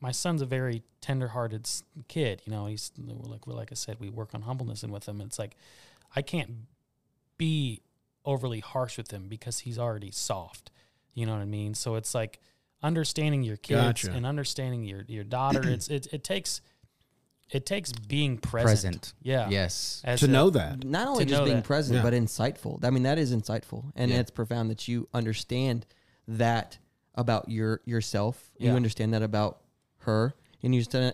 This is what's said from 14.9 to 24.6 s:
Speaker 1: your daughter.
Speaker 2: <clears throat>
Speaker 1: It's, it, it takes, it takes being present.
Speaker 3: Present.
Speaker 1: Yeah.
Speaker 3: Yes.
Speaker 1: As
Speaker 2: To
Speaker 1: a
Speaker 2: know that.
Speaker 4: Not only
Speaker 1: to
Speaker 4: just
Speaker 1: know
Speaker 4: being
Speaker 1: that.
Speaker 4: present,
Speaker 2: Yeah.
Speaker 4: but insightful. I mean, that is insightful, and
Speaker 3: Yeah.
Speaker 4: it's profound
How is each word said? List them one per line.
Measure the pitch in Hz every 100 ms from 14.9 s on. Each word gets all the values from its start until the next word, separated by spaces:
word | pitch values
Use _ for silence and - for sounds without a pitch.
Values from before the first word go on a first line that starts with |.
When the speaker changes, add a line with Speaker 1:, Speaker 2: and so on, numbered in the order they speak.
| 98 95
Speaker 1:
your | 110
daughter. | 104 127 135 143
Speaker 2:
<clears throat> | 127
Speaker 1:
It's, | 123 -
it, | 143 -
it | 151
takes, | - 196 - - - _ _ _ _ _ _ _ -
it | 139 -
takes | 202 160
being | 117 104 139 147 120
present. | - 117 117 104 95
Speaker 3:
Present. | 85 - -
Speaker 1:
Yeah. | 127 131 104
Speaker 3:
Yes. | 98 87 - - -
Speaker 1:
As | 123 120
Speaker 2:
To | 139
Speaker 1:
a |
Speaker 2:
know | 135 180
that. | 147 78 135
Speaker 4:
Not | 131 160 247
only | 262 135
Speaker 1:
to |
Speaker 4:
just | 143
Speaker 1:
know | 135
Speaker 4:
being | 120
Speaker 1:
that. | 110
Speaker 4:
present, | 143 139 123
Speaker 2:
Yeah. |
Speaker 4:
but | 117
insightful. | 120 113 - 117 - - -
I | 123
mean, | 131
that | 127 156
is | 135
insightful, | 120 - 113 - 113 135 -
and | 123
Speaker 3:
Yeah. | 123
Speaker 4:
it's | 120
profound | - 113 120